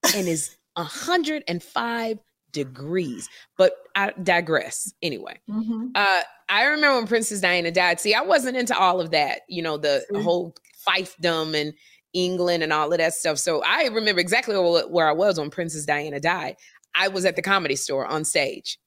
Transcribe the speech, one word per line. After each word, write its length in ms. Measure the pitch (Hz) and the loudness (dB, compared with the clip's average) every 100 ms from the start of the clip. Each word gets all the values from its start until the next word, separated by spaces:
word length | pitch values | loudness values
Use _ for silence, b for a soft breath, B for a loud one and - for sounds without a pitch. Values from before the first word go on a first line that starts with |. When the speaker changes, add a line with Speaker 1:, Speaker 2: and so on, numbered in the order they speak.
| - | 0
Speaker 1:
and 120 | 214 180 | 0 0
is 300 | 160 - _ _ | -2 -4 _ _
<laughs> 100 | - | -10
a 60 | |
hundred 600 | 269 277 - 359 302 302 - | -8 -8 -2 0 0 -4 -4
and 160 | 175 | -8
five 560 | - - 233 233 226 220 _ _ _ | -6 -6 -4 -4 -4 -6 _ _ _
degrees." 760 | 151 135 131 143 185 160 113 - B B - | -8 -8 -8 -4 -4 -4 -8 -12 B B 2
But 160 | 185 - - | 4 4 -8
I 180 | 196 196 - | -2 -2 -2
digress 720 | 180 175 165 156 - - - _ | 0 2 2 0 0 -8 -10 _
anyway. 360 | 175 113 - - - | -6 -6 -10 -16 -8
Speaker 2:
Mm-hmm. 400 | 214 220 226 247 | -6 -4 -4 -2
Speaker 1:
Uh, 280 | 196 202 185 - - - | 2 4 2 0 -10 -2
I 160 | 202 | 2
remember 320 | 262 302 294 262 | 2 2 2 2
when 80 | 220 | 2
Princess 340 | 233 220 208 | 0 0 -2
Diana 300 | 185 180 170 | 2 2 2
died. 300 | 175 180 170 | 2 2 2
See, 140 | - | 2
I 80 | 214 | 0
wasn't 340 | 330 330 254 254 | 4 2 2 -2
into 200 | 247 220 | 0 2
all 240 | 185 180 | 4 2
of 100 | 165 | 0
that, 320 | 160 143 - _ | 0 0 -2 _
you 140 | 175 | -6
know, 140 | 165 151 | -4 -2
the 280 | 151 139 - | 0 0 0
Speaker 2:
See? 80 | 202 | -2
Speaker 1:
whole 320 | 170 175 170 - _ - - | 0 0 -2 -12 _ -8 -2
fiefdom 680 | 190 185 - 170 160 156 156 | -2 -2 -4 -2 0 -2 -2
and 140 | 151 156 b b _ | -4 -8 b b _
England 500 | 180 180 180 175 175 | -4 -2 0 0 0
and 100 | 156 | 0
all 180 | 156 151 | 0 0
of 60 | 170 | 2
that 160 | 160 | 0
stuff. 240 | - 165 151 | 0 -2 -2
So 240 | - 156 | 0 0
I 200 | 147 240 285 | 2 2 0
remember 320 | 220 214 180 | 0 0 2
exactly 340 | 175 226 240 202 | 2 0 0 2
wh-, 340 | 175 170 - | 4 2 2
where 180 | 170 160 | 2 2
I 40 | |
was 260 | 156 202 170 | 4 2 2
when 120 | 151 | -4
Princess 340 | - 170 156 | -6 -6 -6
Diana 340 | 147 147 151 143 | -2 -2 -2 -2
died. 380 | 160 175 147 - b b _ | -2 -2 -4 -12 b b _
I 140 | 170 196 | 0 0
was 160 | 190 | 2
at 120 | 185 180 | 0 0
the 60 | |
Comedy 340 | 185 196 160 139 | 0 0 2 -2
Store 300 | - 135 131 | -2 -2 -2
on 180 | 151 | -2
stage. 540 | 156 - 139 - - - | 0 0 0 -4 -10 -14